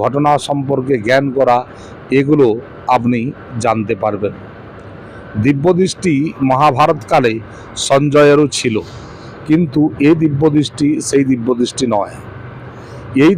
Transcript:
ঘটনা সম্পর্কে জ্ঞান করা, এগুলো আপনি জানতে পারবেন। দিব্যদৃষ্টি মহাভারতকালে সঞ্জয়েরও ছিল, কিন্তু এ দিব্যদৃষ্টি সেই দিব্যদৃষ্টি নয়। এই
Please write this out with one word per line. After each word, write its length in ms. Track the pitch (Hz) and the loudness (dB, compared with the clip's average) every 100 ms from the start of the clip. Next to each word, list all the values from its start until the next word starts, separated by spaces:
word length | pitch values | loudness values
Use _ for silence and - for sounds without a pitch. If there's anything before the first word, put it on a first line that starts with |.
ঘটনা 300 | 117 139 147 143 - | 0 0 2 0 0
সম্পর্কে 480 | 143 135 135 131 127 104 | -4 -2 -2 -2 -2 0
জ্ঞান 200 | 135 139 131 | 0 0 0
করা, 200 | 123 123 - - - - - 131 | 2 2 -2 -12 -20 -20 -2 0
এগুলো 280 | 139 151 123 113 - - - 123 | 2 4 4 2 -6 -10 -2 0
আপনি 240 | 120 123 127 - - 117 | 2 -2 -4 -8 -12 -4
জানতে 340 | 117 110 104 104 | -2 0 -2 -2
পারবেন। 300 | 107 101 101 - - - - - - - - - - 107 | -2 -2 -4 -8 -16 -20 -20 -20 -20 -20 -20 -20 -10 -2
দিব্যদৃষ্টি 680 | 127 139 170 175 185 - 180 139 160 - 135 | 0 2 2 2 0 -2 -2 0 -2 -2 0
মহাভারতকালে 840 | 131 151 127 151 117 - 156 120 110 104 - - - - | 2 2 4 2 0 0 2 2 -2 -8 -18 -16 -8 0
সঞ্জয়েরও 580 | 139 147 147 147 147 143 - | 2 4 6 6 6 2 0
ছিল, 180 | 127 107 - - - - - - - | -2 -2 -6 -12 -18 -18 -20 -10 0
কিন্তু 340 | 160 156 151 151 - 143 | 2 2 0 0 2 2
এ 20 | 165 | 4
দিব্যদৃষ্টি 680 | 160 139 156 147 139 - 147 156 | 2 2 2 2 0 -2 -2 -2
সেই 240 | - 139 135 | 0 0 2
দিব্যদৃষ্টি 540 | 123 113 120 120 - 123 104 | 0 0 -2 -2 -2 -2 -2
নয়। 200 | 90 - - - - - - - - - - 131 | -4 -10 -18 -18 -18 -18 -18 -18 -18 -18 -6 2
এই 80 | 160 | 4